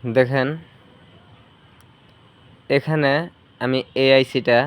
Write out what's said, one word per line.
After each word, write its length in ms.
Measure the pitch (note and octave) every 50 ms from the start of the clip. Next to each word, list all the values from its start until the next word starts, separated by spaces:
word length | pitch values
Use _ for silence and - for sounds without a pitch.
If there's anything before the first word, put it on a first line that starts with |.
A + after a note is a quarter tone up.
| -
দেখেন 440 | B2 A2+ C3 B2+ B2 C3+ C#3 B2+ C3+ D#3 E3 E3 - _ _ _ _ _ - - _ _ - _ _ - _ _ _ _ _ _ _ _ _ _ _ _ _ _ _ _ _ _ _ _ _ _ - - _ _ _ C#3 C#3
এখানে 340 | - - D#3+ D#3 D3 C#3 C#3 D3+ E3+ F3 _ _ _ _ _ _
আমি 180 | B2 B2 C3 C3 B2 - _ B2+
এই 80 | C3+ C3+ C3+ C3+
আইসিটা 400 | C3+ C3 - C3 A#2 - A#2+ A#2 C3